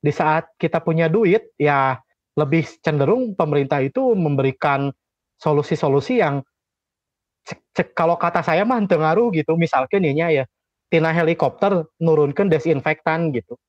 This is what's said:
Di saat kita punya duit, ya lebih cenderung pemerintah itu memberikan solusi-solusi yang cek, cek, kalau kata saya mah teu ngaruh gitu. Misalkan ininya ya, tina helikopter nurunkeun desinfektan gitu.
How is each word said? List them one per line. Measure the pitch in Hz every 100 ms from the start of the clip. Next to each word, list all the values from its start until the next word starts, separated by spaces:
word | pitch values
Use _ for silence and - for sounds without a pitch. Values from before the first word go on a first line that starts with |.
Di | 147
saat | - 156 160 - _
kita | 165 165
punya | 170 160 165
duit, | 190 202 214 - _
ya | 147 143 135 127 _ _ _ -
lebih | 147 160 147 -
cenderung | - 151 139 240 247 190
pemerintah | 160 147 139 143
itu | 135 254 262 208
memberikan | 156 139 135 131 151 139 139 - _ _ _ _
solusi-solusi | 160 147 147 160 151 139 - 247
yang | 160 139 - _ _ _ _ _ _ _ _ _ -
cek, | - _ -
cek, | - -
kalau | 165 170
kata | 175 175
saya | 165 165
mah | 220 247 202
teu | 165
ngaruh | 156 175 240 165
gitu. | 147 165
Misalkan | 165 139 131 196
ininya | 165 143 170
ya, | 147 127 _ _ _ _
tina | 165 160
helikopter | 165 160 165 139 - 196 185 156 _
nurunkeun | 165 156 143 143 202
desinfektan | 156 165 143 151 151 - 165 165 123
gitu. | - 120